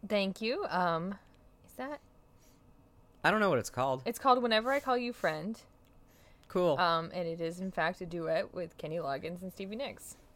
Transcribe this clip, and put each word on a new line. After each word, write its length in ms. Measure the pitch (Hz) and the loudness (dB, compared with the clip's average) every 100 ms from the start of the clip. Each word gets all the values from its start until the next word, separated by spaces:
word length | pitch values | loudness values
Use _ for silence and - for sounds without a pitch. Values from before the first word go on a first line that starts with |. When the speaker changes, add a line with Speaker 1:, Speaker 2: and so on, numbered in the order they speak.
| 202 | 0
Speaker 1:
Thank 320 | 208 196 190 | 2 2 0
you. 260 | 220 294 415 | -2 -2 -2
Um, 460 | 175 180 165 180 196 - - - - | 2 2 2 -2 -8 -14 -20 -20 -20
is 100 | - - | -20 -10
that? 240 | 262 302 - - - - - - - - - - - - | -10 -10 -14 -20 -20 -20 -20 -20 -20 -20 -20 -20 -20 2
Speaker 2:
I 80 | 156 | 4
don't 100 | 208 | 6
know 100 | 202 | 4
what 80 | 139 | 4
it's 100 | - | 2
called. 320 | - 135 131 | 0 0 0
Speaker 1:
It's 140 | 127 240 | -2 0
called 240 | 277 254 | 4 6
Whenever 300 | 240 220 233 | 6 2 2
I 80 | 277 | -2
Call 160 | 269 247 | 2 0
You 140 | 240 | 0
Friend. 480 | 240 180 156 175 226 - - - - - - - - - | -2 -2 -2 -6 -10 -14 -20 -20 -20 -20 -20 -20 -20 -4
Speaker 2:
Cool. 280 | 185 180 139 | 2 2 4
Speaker 1:
Um, 320 | 175 165 165 | 4 2 0
and 140 | 180 170 | -6 -6
it 140 | 165 | -4
is, 200 | 165 175 | -4 -4
in 100 | 190 | -6
fact, 280 | 180 160 180 | 0 0 -2
a 60 | 180 | -6
duet 460 | 175 160 160 - | -4 0 0 -2
with 220 | - 170 - | -6 -8 -8
Kenny 180 | 156 165 | -6 -4
Loggins 460 | 143 139 160 175 | -4 -4 -6 -8
and 100 | 185 | -10
Stevie 220 | - 196 220 | -10 -8 -6
Nicks. 400 | 262 - - - - | -8 -10 -16 -18 -20